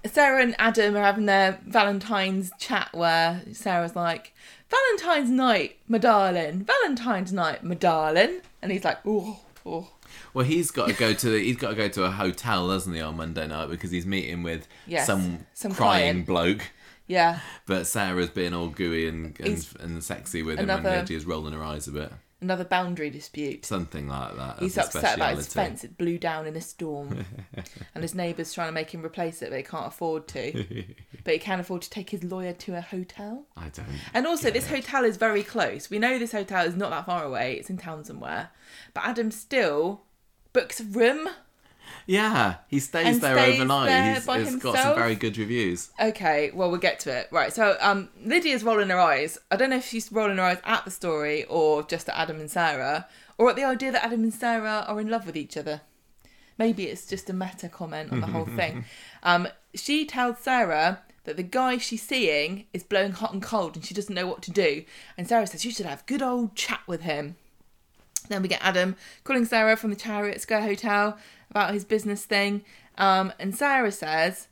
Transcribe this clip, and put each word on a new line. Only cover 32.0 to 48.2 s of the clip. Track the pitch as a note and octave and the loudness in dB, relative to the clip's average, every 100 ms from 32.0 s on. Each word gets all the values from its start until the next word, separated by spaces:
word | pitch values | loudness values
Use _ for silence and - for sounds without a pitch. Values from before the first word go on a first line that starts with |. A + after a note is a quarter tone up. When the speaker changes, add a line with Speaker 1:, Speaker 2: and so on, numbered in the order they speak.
| F#3 | -10
Speaker 1:
his | G3 | -8
lawyer | F3 F#3 F3+ | -6 -6 -8
to | F3 - F3 | -8 -8 -10
a | |
hotel. | F3 F#3 F3+ - G#3 B3 D4 - | -8 -10 -10 -12 -12 -12 -14 -14
Speaker 2:
I | D#2 | -14
don't | - - C#2 - | -12 -10 -10 -2
Speaker 1:
And | A#3 D4+ | -2 0
also, | E4+ A#3+ | 0 0
Speaker 2:
get | A#3 | 0
Speaker 1:
this | - | -2
Speaker 2:
it. | C#4 | -6
Speaker 1:
hotel | - C#4 A#3+ | -2 2 2
is | F3+ | 2
very | A3+ G#3 | 2 2
close. | G#3 A#3 D#3 A2 - | -2 -2 -2 -2 -6
We | G#3 | 0
know | A#3+ B3+ | 0 0
this | A#3 | -2
hotel | G#3+ G3 F#3+ E3+ | -4 -2 0 0
is | F3 | 0
not | G3 | -2
that | D#3+ F3+ | -4 -4
far | F3+ | -4
away. | D3 A#2+ B2+ | -2 -2 -2
It's | C3 - | -4 -8
in | F#3 | -10
town | F3 D#3 | -10 -12
somewhere. | D3+ - C2 E2 E3 _ - - - | -12 -12 -8 -8 -8 _ -20 -20 -12
But | - - | -6 -4
Adam | A#3 A3 | -2 -2
still | G#3+ - C4+ F3+ D3 E3+ G3+ _ _ _ _ _ | -4 -2 2 2 2 0 -2 _ _ _ _ _
books | - - - | 0 0 -8
a | |
room. | A3 G#3 A#3 D4 E4+ - _ _ _ _ - - - | -6 4 4 4 -4 -8 _ _ _ _ -20 -16 0
Speaker 2:
Yeah, | F#3+ G#3+ F3 G#2 F2 _ | 2 4 4 4 2 _
he | C#3+ | -2
stays | C3+ E3 E3 | 0 2 4
Speaker 1:
And | A#3+ | 4
Speaker 2:
there | C#3 B2+ | 6 6
Speaker 1:
stays | B2+ - | 6 6
Speaker 2:
overnight. | C3 C#3 - | 4 4 6
Speaker 1:
there | C4 C4 - | 4 4 0
Speaker 2:
He's, | - | 0
Speaker 1:
by | B3 | 0
Speaker 2:
it's | A3+ B3+ | 0 -2
got | |
some | B3+ | 0
Speaker 1:
himself. | C4 C4+ D4 | 2 4 4
Speaker 2:
very | A#2 G#2+ | 2 2
good | A2 G#2+ | -2 -2
reviews. | G#2+ A#2+ G2 F2 - - | -2 0 0 -2 -8 -2
Speaker 1:
Okay, | A3 G#3+ F3 D3 D3+ | 0 2 2 2 0
well, | F3+ F3+ | 0 0
we'll | F3 | 2
get | F3+ - | 0 0
to | D3+ B2 | -4 -4
it. | - | -2
Right, | D#3+ - | 0 0
so, | - G#3+ F#3 | 2 2 4
um, | G3+ G3 - - | 4 2 -2 -10